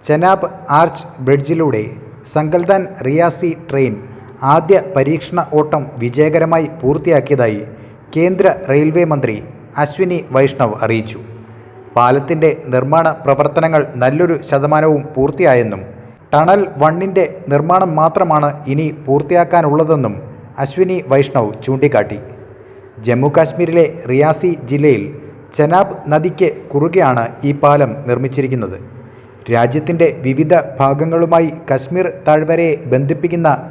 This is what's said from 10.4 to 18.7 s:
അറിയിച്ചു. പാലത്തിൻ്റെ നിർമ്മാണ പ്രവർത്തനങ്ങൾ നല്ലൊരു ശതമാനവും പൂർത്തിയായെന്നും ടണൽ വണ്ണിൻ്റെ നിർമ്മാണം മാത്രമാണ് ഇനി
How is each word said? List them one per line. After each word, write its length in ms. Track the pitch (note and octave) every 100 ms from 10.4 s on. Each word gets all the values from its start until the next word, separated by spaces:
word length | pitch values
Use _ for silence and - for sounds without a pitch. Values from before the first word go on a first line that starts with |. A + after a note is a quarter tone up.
| C3+ - B2 G#2+
അറിയിച്ചു. 420 | A2 A2+ A2 - - - - - - - -
പാലത്തിൻ്റെ 600 | - B2 C#3 C#3 E3 D#3 - C3+
നിർമ്മാണ 400 | B2+ C3 D#3+ D#3+ D#3
പ്രവർത്തനങ്ങൾ 680 | C#3 C3+ C#3+ E3 D#3+ D#3 C3 B2+
നല്ലൊരു 400 | B2+ D3 F3 D#3+
ശതമാനവും 600 | - C#3 D3 D3+ D#3 D3 D3
പൂർത്തിയായെന്നും 760 | - C3+ - F3 B2+ A2 F#2+ - - - - -
ടണൽ 340 | C#3+ D#3+ G3+ F#3+ C3+
വണ്ണിൻ്റെ 460 | D#3 E3 G3 F#3 D#3+ - -
നിർമ്മാണം 400 | C#3+ D#3 F#3 F#3 D#3
മാത്രമാണ് 540 | D#3+ D#3+ F3 D3+ D3 C#3+
ഇനി 200 | C3